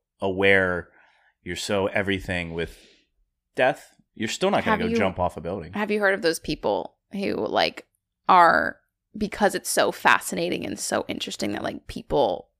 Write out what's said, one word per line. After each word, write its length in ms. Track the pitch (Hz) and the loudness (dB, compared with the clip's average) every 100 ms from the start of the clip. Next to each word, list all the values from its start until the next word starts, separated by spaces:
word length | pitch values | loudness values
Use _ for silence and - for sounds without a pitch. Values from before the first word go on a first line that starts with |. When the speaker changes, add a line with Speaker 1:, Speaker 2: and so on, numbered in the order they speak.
| _ - | _ -6
Speaker 1:
aware, 680 | 98 92 98 98 92 87 - _ _ _ _ _ | -4 2 4 6 4 0 -6 _ _ _ _ _
you're 120 | - 87 | -12 -8
so 320 | - 101 95 | -2 0 0
everything 640 | 107 98 95 - 90 85 | 0 0 -2 -2 -4 -4
with 240 | 82 80 - - _ _ _ _ _ _ - | -6 -6 -10 -20 _ _ _ _ _ _ 0
death, 400 | 127 151 - _ _ - | 2 0 -8 _ _ -8
you're 120 | 107 | -6
still 200 | - 185 | -2 0
not 120 | 196 226 | 2 2
gonna 120 | 214 | 0
Speaker 2:
Have 20 | |
Speaker 1:
go 80 | 226 | 0
Speaker 2:
you, 100 | 233 | 0
Speaker 1:
jump 220 | 139 90 | 0 0
off 180 | - - | -4 -4
a 40 | |
building. 320 | 82 98 80 | -8 -8 -8
Speaker 2:
have 160 | 208 214 | -6 -4
you 80 | 208 | 0
heard 140 | 196 | 0
of 80 | 196 | 2
those 180 | 165 160 | 0 -2
people 580 | - 151 - 95 - _ _ | -4 -4 -2 -2 -4 _ _
who, 220 | 196 139 - | -6 -4 -2
like, 500 | 104 101 82 - - _ _ _ - | -2 0 0 -2 -16 _ _ _ 4
are, 520 | 185 165 78 - - _ _ _ 214 | 6 8 6 0 -6 _ _ _ -8
because 380 | 214 - 202 | -6 0 0
it's 160 | 180 - | 0 -2
so 220 | - 104 | 0 0
fascinating 720 | - - 113 - 190 175 - - | 2 4 4 2 -4 -4 -4 -6
and 140 | - | -8
so 260 | - - - | -4 -4 -4
interesting 440 | - - - - | -8 -8 -6 -6
that, 100 | - | -6
like, 220 | - - - | -6 -8 -12
people 600 | - - 147 110 87 - | -14 -2 0 2 -2 -10